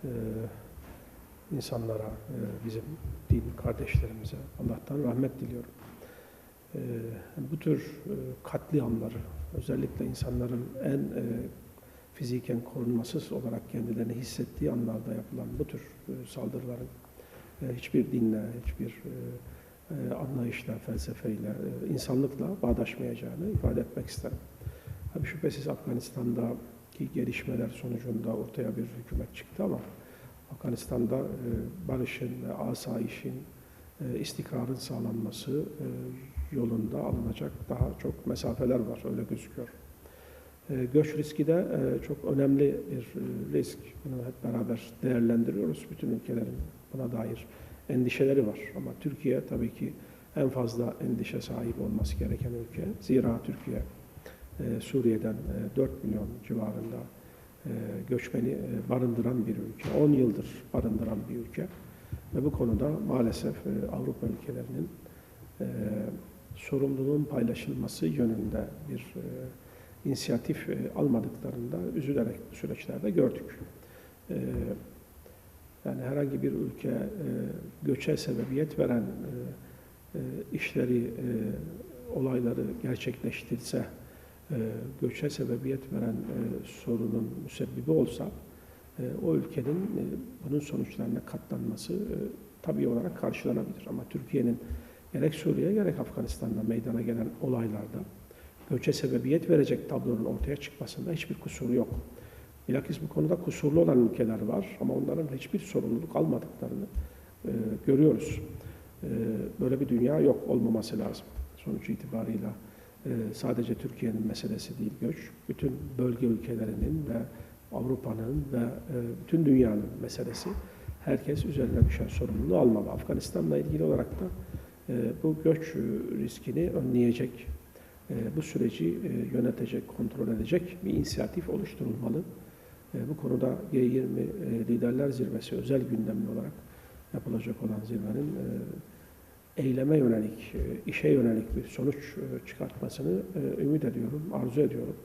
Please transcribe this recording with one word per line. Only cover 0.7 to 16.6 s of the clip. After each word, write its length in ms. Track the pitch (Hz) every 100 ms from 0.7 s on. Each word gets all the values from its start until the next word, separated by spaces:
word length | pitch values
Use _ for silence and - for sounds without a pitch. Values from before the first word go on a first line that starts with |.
| - - - - - - - - 139
insanlara, 460 | - 120 113 107
e, 640 | 107 - - 127 117 110 113
bizim 160 | 110 143 160 - - -
din 120 | 123 - -
kardeşlerimize 800 | 120 117 - - 117 110 - 135 - -
Allah'tan 420 | 127 110 - 143
rahmet 380 | 131 120 131 -
diliyorum. 300 | 120 120 - - - - - - - - - - -
E, 60 | 139 123 117 113 110 - - 131
bu 60 | 156
tür, 420 | 160 143 - - -
e, 80 | 139 131 123
katliamları, 720 | - 139 - 151 123 113 113 117 - - -
özellikle 520 | - - 131 135 - 131
insanların 580 | 127 - 123 123 123 - -
en, 140 | 151 139
e, 240 | 139 - 113 117 127 - - - - - -
fiziken 460 | - 123 123 - 117 -
korunmasız 580 | 131 120 117 120 156 -
olarak 380 | - 113 120 -
kendilerini 440 | 120 117 107 117
hissettiği 560 | 117 123 - 123 - 147
anlarda 440 | 120 113 113 113
yapılan 320 | 107 - 127 120 123
bu 60 |
tür, 160 | 147 -
e, 460 | - - - 131 120
saldırıların, 640 | 131 120 127